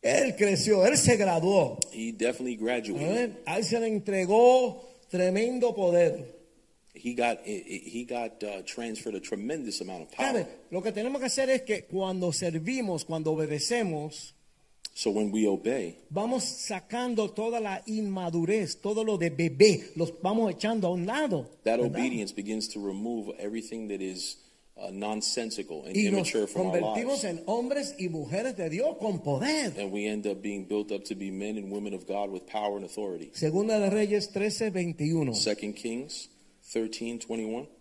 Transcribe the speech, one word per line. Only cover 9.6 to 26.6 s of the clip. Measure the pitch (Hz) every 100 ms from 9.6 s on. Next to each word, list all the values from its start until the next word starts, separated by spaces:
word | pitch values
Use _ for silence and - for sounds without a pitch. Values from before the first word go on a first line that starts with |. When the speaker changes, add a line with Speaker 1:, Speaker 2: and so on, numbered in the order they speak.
| 117 95
Speaker 2:
amount | 92 90
of | 78
power. | - 269
Speaker 1:
¿Sabe? | 240 156 - -
Lo | 180
que | 196
tenemos | 208 233 277
que | 254
hacer | - 262
es | 262
que | 254 208 -
cuando | 185 190 185 180
servimos, | 151 180 160 165 262 220 165 -
cuando | 160 156
obedecemos, | 156 151 147 - 240 208 156 151 - - _ _ _ _ _ -
Speaker 2:
So | - 113
when | 104 104
we | 107 104
obey, | 98 - 131 87 - -
Speaker 1:
vamos | 156 220 254
sacando | - - - 190 - 233 247 220 214
toda | - 226 233
la | 208 190 -
inmadurez, | 220 208 190 175 170 165 214 185 -
todo | 202 214 220
lo | 202
de | 165
bebé, | 139 170 135 214 170 - 156
los | 165 -
vamos | 180 220 220
echando | 170 208 226 180
a |
un | 180 180
lado, | 262 302 170 117 -
Speaker 2:
that | - 117
Speaker 1:
¿verdad? | 123
Speaker 2:
obedience | 143 127 120 98
begins | - 101 110 107
to | 107 101
remove | 95 110 117 101 -
everything | 104 113 113 113 107
that | 98
is | 95 92 - - - _ _ -
uh, | 98
nonsensical | 98 104 107 107 - 117 107 92 78 -
and | 196
Speaker 1:
Y | 208
nos | 196 175
Speaker 2:
immature | - 202
from | -